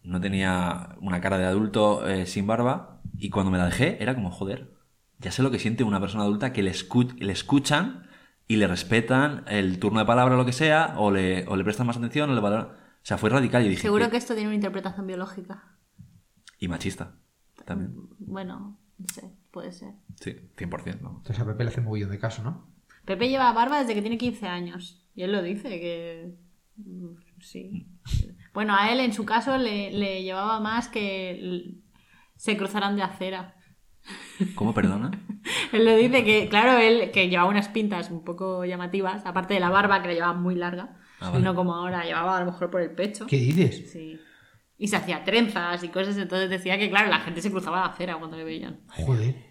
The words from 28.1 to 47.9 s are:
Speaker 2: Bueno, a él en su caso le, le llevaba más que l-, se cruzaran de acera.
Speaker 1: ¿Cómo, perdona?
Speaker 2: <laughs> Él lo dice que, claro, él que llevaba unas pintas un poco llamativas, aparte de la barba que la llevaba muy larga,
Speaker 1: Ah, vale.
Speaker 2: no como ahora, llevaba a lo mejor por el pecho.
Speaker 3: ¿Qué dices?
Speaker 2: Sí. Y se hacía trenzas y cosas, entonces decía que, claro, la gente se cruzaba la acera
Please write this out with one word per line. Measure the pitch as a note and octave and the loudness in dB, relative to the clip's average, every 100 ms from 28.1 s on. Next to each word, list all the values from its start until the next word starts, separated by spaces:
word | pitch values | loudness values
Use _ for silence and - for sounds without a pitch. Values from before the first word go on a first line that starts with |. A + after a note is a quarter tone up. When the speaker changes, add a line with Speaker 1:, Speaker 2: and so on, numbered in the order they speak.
| - - - - | -2 -2 -6 -12
Speaker 2:
Bueno, | - G#3+ | -4 2
a | G3 G#3 | 4 4
él | A#3+ | 4
en | B3+ | 2
su | G#3+ G#3 | 0 0
caso | A3+ B3 C4 | 2 2 0
le, | A#3+ G#3 G3 | 2 -2 -4
le | G3+ G3+ F#3+ | -2 -2 -2
llevaba | F#3 F#3 G#3 A3 | -4 -4 -2 -2
más | G#3+ A3+ A#3+ | 0 -2 -2
que | A3 G3+ F#3+ F#3 | -4 -2 -2 -6
l-, | F3+ F3+ F3+ F3 - _ _ _ _ _ _ | -6 -6 -6 -8 -16 _ _ _ _ _ _
se | - G#3 | -4 -2
cruzaran | G3 G#3 G3+ G3+ | -2 -2 0 0
de | |
acera. | F#3 - F#3 F#3+ F3+ _ _ _ _ _ - - - - F#3+ - | -2 -4 -6 -6 -10 _ _ _ _ _ -18 -16 -16 -4 -4 0
Speaker 1:
¿Cómo, | G#3 | 0
perdona? | G#3+ F#3+ G#3 A#3+ G3 - - - | 4 2 2 -4 -6 -10 -12 -6
Speaker 2:
<laughs> | A#4+ - | -4 0
Él | A3 A3+ | 4 8
lo | A3 | 8
dice | B3 B3+ | 8 6
que, | G#3 G#3+ - | 6 4 4
claro, | G#3 A#3+ B3 | 4 6 8
él | A3 A3+ G3 | 8 6 4
que | G3+ F3+ | 2 4
llevaba | F3+ F3+ | 4 4
unas | G3+ G#3 | 4 2
pintas | A3+ G#3+ F#3 E3+ | 0 0 -2 -6
un | E3 | -10
poco | E3+ F3 F#3+ F#3 F3+ | -8 -6 -4 -4 -4
llamativas, | F3+ F3+ G3 F#3+ G3+ F#3+ | -6 -4 -2 -2 -4 -4
aparte | F3+ F3+ G3+ | -4 0 2
de | |
la | F3 | 4
barba | F#3+ G3+ F#3+ | 4 4 2
que | F3+ | 2
la | |
llevaba | E3+ E3+ | 0 0
muy | F3 F3 F3+ | 0 0 0
larga, | F3 F3+ F#3+ - - - | -2 -6 -10 -16 -20 -12
Speaker 1:
Ah, | F3+ | -2
vale. | - | 2
Speaker 2:
no | F#3 F3+ | 4 4
como | F3+ E3+ | 0 0
ahora, | F3+ F3+ | -4 -4
llevaba | E3+ E3 F3 F#3 | -4 -2 0 0
a | |
lo | F3+ | 0
mejor | F3 F3 | -2 -2
por | F3+ | -2
el | E3+ | -2
pecho. | - G3+ G#3 A3+ | -2 -4 -4 -2
Speaker 3:
¿Qué | C#3 | 2
dices? | A#2+ D#3+ C#3+ - - | 4 4 4 2 -12
Speaker 2:
Sí. | E3+ D#3+ D#3+ - _ _ _ _ _ | -14 -14 -16 -20 _ _ _ _ _
Y | G#3 | -2
se | G#3 | -2
hacía | - D#3 | -2 -4
trenzas | - A3 A3+ G#3 F3 F3 | 2 2 2 0 -4 -4
y | F3 | -4
cosas, | F3+ G3 G3+ | -4 -2 -2
entonces | F#3 F#3 F#3+ | -2 -2 -2
decía | F#3 F#3 F#3+ | -2 -2 0
que, | G3+ | 2
claro, | G3 G#3+ | 2 4
la | E3 | 2
gente | - E3+ | -2 -4
se | G3 | -4
cruzaba | F#3 D#3+ F3 | -4 -2 -2
la | |
acera | F3+ | -2